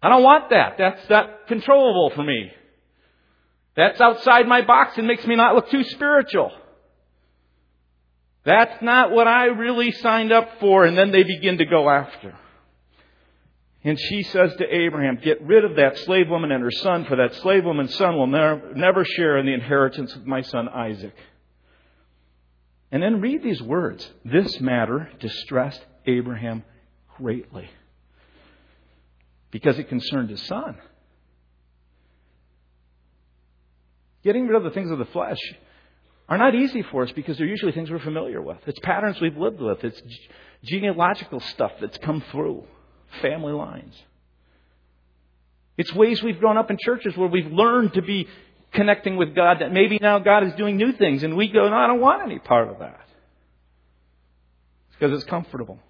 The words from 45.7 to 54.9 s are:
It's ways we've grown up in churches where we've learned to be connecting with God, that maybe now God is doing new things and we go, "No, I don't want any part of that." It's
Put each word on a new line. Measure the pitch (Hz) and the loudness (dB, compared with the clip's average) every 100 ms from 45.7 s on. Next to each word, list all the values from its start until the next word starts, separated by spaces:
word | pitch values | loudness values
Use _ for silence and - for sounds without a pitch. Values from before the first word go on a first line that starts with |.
| - | -8
It's | 175 | -6
ways | 175 220 233 | 0 0 2
we've | 226 170 | -4 -2
grown | 220 214 | 0 0
up | 220 | 0
in | 202 | -4
churches | - 240 226 180 | -2 -4 -4 -4
where | 185 | -2
we've | 180 156 | -2 -2
learned | 160 233 240 220 | 2 2 4 0
to | 185 | -2
be | 185 202 170 - _ _ _ | -4 -6 -6 -14 _ _ _
connecting | - 202 202 202 190 | -2 0 0 0 -2
with | 165 151 | -2 2
God, | 175 175 | 2 2
that | 156 | 0
maybe | 185 214 208 | 2 2 2
now | 208 208 | 2 2
God | 202 208 190 | 4 4 4
is | |
doing | 165 208 196 | -4 -4 0
new | 226 | -2
things | 254 170 139 | 0 0 0
and | 156 160 | -2 -2
we | 214 | 0
go, | 214 202 | 2 2
"No, | 220 | 2
I | 240 | 2
don't | 247 | 2
want | 254 381 | 2 0
any | 370 - | -4 -12
part | - 120 110 | 0 2 2
of | 95 | -6
that." | 76 - _ _ _ _ _ _ _ _ _ _ _ _ _ _ _ _ _ _ | -16 -18 _ _ _ _ _ _ _ _ _ _ _ _ _ _ _ _ _ _
It's | _ | _